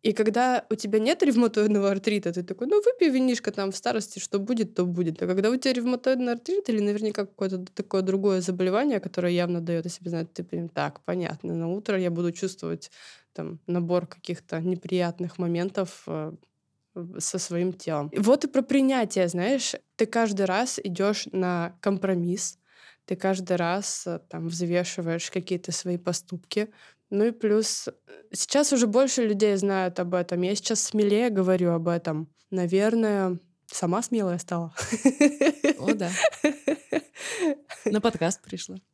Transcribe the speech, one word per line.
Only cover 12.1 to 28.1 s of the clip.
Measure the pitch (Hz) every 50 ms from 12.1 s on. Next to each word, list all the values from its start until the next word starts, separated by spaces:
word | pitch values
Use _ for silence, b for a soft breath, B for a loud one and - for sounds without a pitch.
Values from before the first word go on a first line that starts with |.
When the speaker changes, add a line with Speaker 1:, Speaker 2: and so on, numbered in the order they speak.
Speaker 1:
буду | 170 170 175 170
чувствовать | 170 - - 185 185 - - 165 170 165 - - B B B B B B B B
там | _ - 160 160 165 156 _
набор | - 175 180 175 165 175 180 175
каких-то | - - _ - - 175 - _ _ - 165
неприятных | 165 185 185 175 - 175 185 180 175 170 170 - 180 170 - -
моментов, | 180 170 170 170 175 190 185 - 190 180 - - -
э, | - - 156 156 160 160 - _ _ _ _ _ _ _ _ _ _ _
в-, | 190 170 175 190 -
со | 160 - - 185
своим | 180 - 175 170 180 185
телом». | 175 - - - 160 147 143 151 -
Вот | - 208 220 262 294 -
и | 285
про | - 277
принятие, | 262 - - 277 269 262 269 254 226 208 - 190 185 170
знаешь, | 165 175 180 220 277 262 233 - - - _ _ _
ты | - 226
каждый | 220 226 233 226 220 202 190 196
раз | 185 185 202 247 254 - -
идешь | - 202 170 175 196 208 214 208 - -
на | - 190 185 180 180 170 170 170 - _
компромисс, | - 202 196 185 - 190 190 175 170 175 180 208 - - - b b b b b b b b b _
ты | - 185
каждый | 175 - 190 190 185 185 175 185
раз, | 175 175 170 180 196 202 - - - -
э, | 185 170 165 - _
там | - 160 165 165
взвешиваешь | 170 165 180 170 175 175 175 175 - - 170 165 165 170 - -
какие-то | - 185 175 - 185 175 180 -
свои | 165 - - 180 175 175
поступки. | 175 180 175 - - - 185 175 - _ - 214 208 214 B B B B B B _ _
Ну | 202 202 214
и | 233
плюс, | 233 233 - 214 208 220 220 - - - - -
э, | - _ _ -